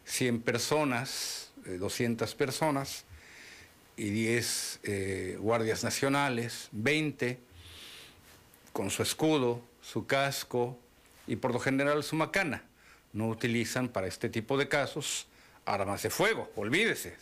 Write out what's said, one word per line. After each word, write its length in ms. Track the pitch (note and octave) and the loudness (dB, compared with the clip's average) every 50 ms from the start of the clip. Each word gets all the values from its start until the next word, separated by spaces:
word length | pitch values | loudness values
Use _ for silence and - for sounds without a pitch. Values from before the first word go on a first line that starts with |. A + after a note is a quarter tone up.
| - | -10
cien 340 | - - - C3 B2 A#2+ A#2 | -6 -2 0 2 2 2 2
personas, 1120 | - C3+ A#2+ A#2 - - D3 D3+ D3+ C#3 B2 A#2+ C3+ - - - - - - - - - - - - | 0 0 0 0 2 2 2 4 4 4 2 0 -2 -4 -4 -6 -6 -6 -6 -8 -10 -14 -16 -14 -10
eh, 60 | - | -8
doscientas 640 | F#2 F2+ F#2+ G2+ - - B2 A#2 A#2 A2 A#2 G#2+ - | -4 -2 -2 -2 0 2 2 2 2 2 0 -2 0
personas, 720 | - D3 C#3+ C#3 - D#3+ D#3 C#3+ C#3 C#3 - - - - - - - - - - - - - - - - - - - - - - | 0 0 0 0 2 2 2 2 2 0 -4 -6 -10 -12 -16 -20 -20 -20 -20 -20 -20 -20 -20 -20 -20 -20 -20 -20 -20 -20 -16 -8
y 120 | - A2+ G#2 | -4 -2 0
diez, 680 | G2+ A2 A2+ A2 A#2 A#2+ G#2+ - - - - - - - - | 0 2 2 4 2 2 2 0 -2 -4 -4 -6 -8 -6 -4
eh, 520 | - G2+ G2 F#2+ F#2+ F#2+ F#2 F#2 F#2 F#2 | -2 -2 0 0 -2 -2 -2 -4 -4 -4
guardias 460 | F#2 G2 G#2+ A2+ A#2 A2+ A2 G2+ F2 A2 | -2 2 2 2 4 4 2 2 0 0
nacionales, 880 | G#2+ - - C#3 C#3 C#3 C#3+ C#3+ C#3 B2 A#2 A#2 A#2 - - - - | -2 0 0 2 2 4 4 2 2 2 0 -2 -4 -6 -10 -12 -8
veinte, 680 | - G#2+ G#2+ C3+ D3+ D#3 D#3 D3 C#3 - B2+ B2 B2+ - - - - - - - - - - - - - - - - - - - - - - - - - - - | -6 0 2 2 4 4 2 0 -2 -2 -2 -2 -2 -4 -10 -20 -20 -20 -20 -20 -18 -18 -18 -18 -18 -18 -20 -20 -20 -20 -20 -20 -20 -20 -20 -20 -20 -20 -16 -8
con 200 | - - G2+ G2 | -4 -4 -2 -2
su 100 | - - | 0 0
escudo, 600 | A2 - - - D#3 D#3 D#3 C#3+ B2+ A#2+ A#2+ A#2+ A#2+ - - - | 0 -2 0 2 4 4 6 6 6 4 2 0 -4 -14 -20 -20
su 240 | - - - A#2 G#2+ | -12 -6 -6 -4 -2
casco 760 | - C#3 C3+ C#3 C#3 C#3 - - - - B2 A#2+ A#2+ C#3 - - - - - - - - - - | 2 2 2 2 2 0 -4 -4 -2 0 0 0 0 -2 -8 -16 -20 -20 -20 -20 -20 -20 -12 -6
y 80 | - A2+ | -4 -2
por 160 | G2+ - B2+ | 0 0 0
lo 80 | A#2+ A#2+ | 0 0
general 420 | - C#3 C3+ C3+ C#3+ C#3+ D3 D3+ C#3+ | 2 2 2 4 4 4 2 2 0
su 120 | - D#3 | 0 0
macana. 480 | D#3+ D#3 D3+ - G3 F#3+ D3+ A2 G2 - - _ _ - - - - - _ | 0 0 2 2 0 0 0 -2 -6 -8 -12 _ _ -20 -20 -20 -20 -18 _
No 160 | - G#2+ A2 | -4 -2 0
utilizan 640 | A2+ A2 A2 - A#2+ A#2 A#2+ A2+ A#2 - B2+ B2+ A#2 | 0 0 0 0 2 2 2 0 0 0 0 -2 0
para 180 | - G2+ F#2+ | 0 -2 -2
este 220 | F#2+ - - - A2+ | -2 -2 -2 -4 -2
tipo 280 | - A#2 G#2+ - C3+ | -2 -2 -2 0 0
de 120 | C3+ C#3+ C#3+ | 0 2 2
casos 580 | - D3 C3+ A#2+ - D#3+ - - - - - - - - - - - - - | 2 0 0 0 -2 -4 -4 -4 -4 -6 -6 -10 -16 -20 -20 -20 -20 -8 -4
armas 380 | - G#2 G2+ G2 G2 G2+ - - | -2 -2 0 0 -2 -2 -2 -2
de 80 | G#2+ | -2
fuego, 380 | - - F3+ G#3+ A3 C3+ G#2 - - | 2 2 4 4 2 0 -2 -6 -6
olvídese, 640 | A2 G2+ G#2+ C3+ G3 A3+ G#3 C#3+ - - F2+ - - | -4 -2 0 2 2 2 2 0 -2 -4 -10 -12 -12